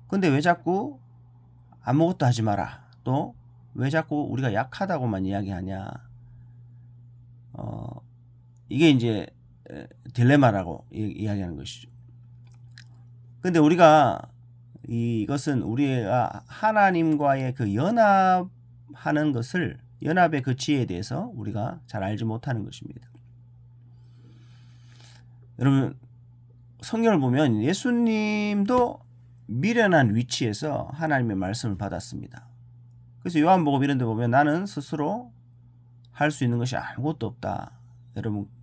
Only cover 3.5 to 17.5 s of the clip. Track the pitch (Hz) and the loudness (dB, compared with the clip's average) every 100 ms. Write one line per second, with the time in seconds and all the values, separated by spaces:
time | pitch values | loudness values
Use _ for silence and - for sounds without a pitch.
3.5 | - - - 131 160 160 147 139 123 131 | -20 -14 -6 -2 -2 -2 -4 -2 -2 -2
4.5 | 101 127 - 196 160 123 95 95 101 98 | -2 -4 -4 -4 -2 -2 -2 -2 -4 -4
5.5 | 90 92 95 - - - - - - - | -6 -8 -10 -10 -14 -18 -20 -20 -20 -20
6.5 | - - - - - - - - - - | -20 -20 -20 -20 -20 -20 -20 -20 -20 -20
7.5 | - - - - - - - - - _ | -14 -12 -12 -12 -16 -20 -20 -20 -20 _
8.5 | _ - 123 160 131 117 104 - - - | _ -6 4 6 6 2 -2 -6 -16 -20
9.5 | - - 73 - - - - 120 143 127 | -20 -18 -18 -18 -20 -8 2 4 6 6
10.5 | 98 85 80 - - 107 - 104 104 90 | 2 -4 -8 -12 -8 -8 -6 -6 -4 -6
11.5 | 73 - - - - - - - - - | -10 -14 -16 -20 -20 -20 -20 -20 -20 -20
12.5 | - - - - - - - - - 185 | -20 -20 -20 -20 -20 -20 -20 -20 -6 2
13.5 | 170 151 175 160 151 123 80 - - - | 6 6 8 8 10 6 2 -8 -20 -20
14.5 | - - - 120 117 117 113 104 139 147 | -20 -20 -20 -8 -4 -2 -2 -2 -4 -2
15.5 | 127 85 120 139 127 101 123 113 - - | -2 -2 -2 0 0 0 0 -2 -6 -18
16.5 | - 214 214 196 175 165 151 143 135 131 | -4 0 4 4 4 2 2 2 0 -2